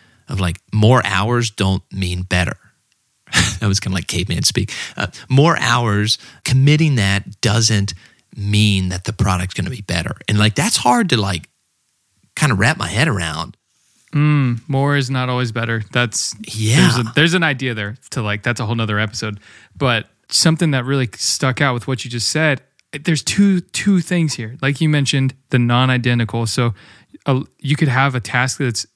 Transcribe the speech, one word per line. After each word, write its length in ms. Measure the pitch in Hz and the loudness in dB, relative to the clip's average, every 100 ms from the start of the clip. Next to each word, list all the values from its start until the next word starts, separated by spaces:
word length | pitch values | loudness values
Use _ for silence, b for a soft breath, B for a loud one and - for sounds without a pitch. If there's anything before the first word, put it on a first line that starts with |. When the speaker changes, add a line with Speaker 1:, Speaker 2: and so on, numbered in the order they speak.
| b b - | b b -10
Speaker 1:
of, 120 | 113 | -4
like, 160 | 87 82 _ | -4 -4 _
more 280 | 107 104 127 - | 4 6 6 4
hours 440 | 95 107 120 117 | -2 0 0 -2
don't 340 | - 95 92 - | -2 0 0 -4
mean 300 | 95 90 90 | -6 -4 -6
better." 340 | 92 90 90 - _ _ _ _ _ _ _ | -2 0 0 -4 _ _ _ _ _ _ _
<laughs> 280 | - 107 - | 0 0 0
That 80 | 104 | -2
was 100 | 98 | 0
kinda 160 | 95 92 | -2 -6
like 120 | - | -4
caveman 360 | 87 95 85 | -4 -2 0
speak. 300 | - - 98 B B - | 0 0 -4 B B -6
Uh, 100 | 87 B B | -8 B B
"More 280 | 131 160 - | 4 4 4
hours, 580 | - 120 117 104 107 - B B | 0 0 2 0 0 -2 B B
committing 520 | - 131 139 151 160 127 | 0 4 4 4 4 2
that 440 | 98 98 - - | 2 0 -4 -4
doesn't 540 | 110 110 110 104 98 - b b b - | 0 2 2 0 -2 -6 b b b -8
mean 540 | 101 104 104 95 92 | 0 4 4 2 0
that 160 | 90 - | -4 -6
the 80 | |
product's 400 | 104 98 92 90 | -2 0 0 -2
gonna 160 | - 85 | -4 -6
be 120 | 123 | -8
better." 360 | 101 87 80 - - | -6 -4 -4 -8 -2
And, 100 | 107 | 2
like, 160 | 107 104 | 2 2
that's 200 | 196 - | 0 0
hard 300 | - 247 190 | 2 2 2
to, 80 | 117 | 2
like, 320 | 98 87 - _ _ _ _ _ _ _ _ - | 0 -4 -8 _ _ _ _ _ _ _ _ -2
kinda 200 | 151 98 | 0 2
wrap 220 | 120 170 | 2 0
my 100 | 85 | -4
head 180 | 104 160 | -2 0
around. 480 | 98 82 78 85 - _ _ _ _ _ | 0 -4 -6 -10 -14 _ _ _ _ _
Speaker 2:
Mm, 480 | 151 151 147 131 117 - | 0 2 2 0 -2 -4
more 300 | 135 143 143 | -2 0 0
is 120 | 127 | -2
not 200 | 131 127 | -4 -2
always 220 | 123 123 | -2 -2
better. 320 | 113 117 113 110 | -4 -4 -4 -2
That's, 440 | 123 120 - - 107 - | -2 -2 -2 -8 -10 -12
Speaker 1:
Yeah. 340 | 110 110 135 | -4 2 4
Speaker 2:
there's 160 | 185 123 | 4 2
a, 140 | 110 147 | 0 2
there's 180 | 165 180 | 2 2
an 80 | |
idea 300 | 165 131 131 | 0 -2 -4
there 220 | 110 104 110 - | -4 -6 -10 -10
to, 100 | 135 | -6
like, 220 | 107 104 | -4 -4
that's 160 | 120 117 | -4 -4
a 60 | 110 | -2
whole 100 | 117 | -2
nother 240 | 110 104 | -2 -2
episode. 400 | 107 - 110 101 B B B - | -4 -6 -8 -10 B B B -2
But 340 | 135 113 - _ _ | 0 0 -4 _ _
something 420 | - 165 160 160 | 0 2 2 0
that 120 | 135 123 | 0 0
really 240 | 139 123 - | -2 -2 -4
stuck 460 | - - 135 120 | -6 -2 -2 0
out 120 | 143 | 0
with 140 | 120 - | -2 -4
what 160 | 127 | -6
you 80 | 120 | -6
just 180 | 120 - | -6 -2
said 320 | 151 156 131 _ _ _ 143 | 0 0 0 _ _ _ -8
there's 220 | 165 156 | -2 -2
two, 380 | - - 202 180 | 0 2 4 2
two 380 | - - 202 185 | -2 -4 2 2
things 340 | - 180 156 127 | 2 0 0 -2
here. 200 | 110 127 | -10 -4
Like 180 | 135 139 | -4 0
you 80 | 160 | 2
mentioned, 440 | 147 135 139 131 - _ | 2 2 0 0 -4 _
the 100 | 127 | 0
non-identical. 840 | 120 120 127 127 120 120 110 117 113 | 2 2 2 2 2 0 0 -2 -2
So, 260 | - 117 101 B B B - - | 0 -2 -2 B B B -8 -2
uh, 180 | 135 - _ | -2 -2 _
you 160 | 139 147 | -4 0
could 120 | 147 | 2
have 280 | 127 139 127 | 2 0 0
a 40 | |
task 380 | - 127 131 - | -2 -2 -2 -2
that's 260 | 131 110 - | -4 -4 -10